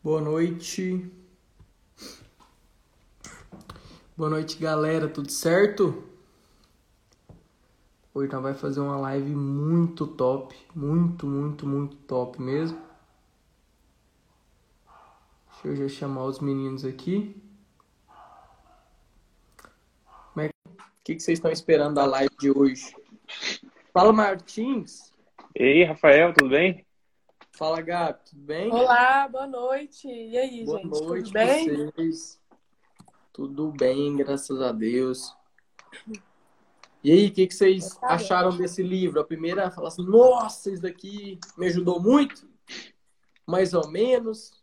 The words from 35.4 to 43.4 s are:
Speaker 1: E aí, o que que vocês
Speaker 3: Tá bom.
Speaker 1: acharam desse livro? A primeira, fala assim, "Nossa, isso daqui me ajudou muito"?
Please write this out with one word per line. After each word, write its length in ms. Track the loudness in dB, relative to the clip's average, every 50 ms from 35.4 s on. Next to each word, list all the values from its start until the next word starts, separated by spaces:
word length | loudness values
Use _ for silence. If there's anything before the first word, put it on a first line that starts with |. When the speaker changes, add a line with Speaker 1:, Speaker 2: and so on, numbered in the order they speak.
| _ _ _ _ _ _ _ -20 _ _ -20 -20 -18 -18 -18 -18 _ _ _ _ _ _ _ _ _ _ _ _ -20 _ _ _ 4
Speaker 1:
E 80 | 6
aí, 160 | 6 6 6
o 60 | 4 2
que 140 | 0 0
que 60 | 0 2
vocês 420 | 2 4 4 4 2 -2 -10 -12
Speaker 3:
Tá 120 | -6 -2
bom. 60 | -2 -2
Speaker 1:
acharam 440 | -2 0 0 0 2 2 0 0
desse 240 | -2 -4 -4 -4 -6 -4
livro? 360 | -4 -2 -2 -2 0 0 -2
A 60 | -4
primeira, 440 | -4 -6 -6 -6 -4 -2 -2 -4 -4
fala 160 | -6 -8 -10 -10
assim, 160 | -8 -8 -2
"Nossa, 640 | 6 8 8 10 10 8 4 0 -4 -8 -8 -10 -8
isso 100 | -8 -6
daqui 580 | -8 -8 -8 -10 -18 -16 -16 -14 -14 -14 -16 -16 -18 -20 _
me 100 | -4 -4
ajudou 340 | -2 -2 0 0 0 -2 2
muito"? 480 | 4 4 6 6 4 2 -4 -18 -20 -20 _ _ _ -18 -18 -18 -18 -20 _ _ _ _ _ _ _ _ _ _